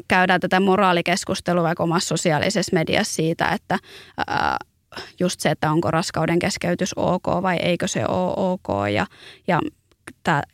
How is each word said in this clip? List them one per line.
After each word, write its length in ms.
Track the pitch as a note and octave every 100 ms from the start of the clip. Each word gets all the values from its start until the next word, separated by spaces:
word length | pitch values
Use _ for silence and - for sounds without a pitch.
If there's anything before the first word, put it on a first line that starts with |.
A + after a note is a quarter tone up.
| -
käydään 320 | F#3+ F#3 F3+
tätä 200 | F#3 F#3+
moraalikeskustelua 1040 | G3 F#3+ F#3+ F3 E3+ F#3 - F#3 - F3
vaikka 200 | E3 F3
omassa 240 | E3+ E3 -
sosiaalisessa 680 | D#3+ E3+ D3 F#3 G3 D#3+ F3+
mediassa 380 | D#3+ - G#3+
siitä, 340 | - D#3+ E3+ -
että, 300 | F3+ - F#3 - - - - -
ää, 300 | - D2 B1+ - _ _ - - -
just 200 | F3+ -
se, 100 | D#3+
että 220 | D#3 D#3
onko 200 | D#3 E3+
raskauden 480 | E3 - - D#3+ E3+
keskeytys 540 | F#3+ - F3 F3 F3+ -
ok 320 | F3+ F3+ - F3
vai 160 | F#3 F3
eikö 300 | - E3+ F3+
se 180 | - -
ole 260 | F#3 F3+ -
ok 300 | F#3+ F#3 - G2+ G2+
ja, 140 | G#2 F#3+ - - - -
ja 120 | D#3+ - - _ _ - -
tää 200 | - D3 -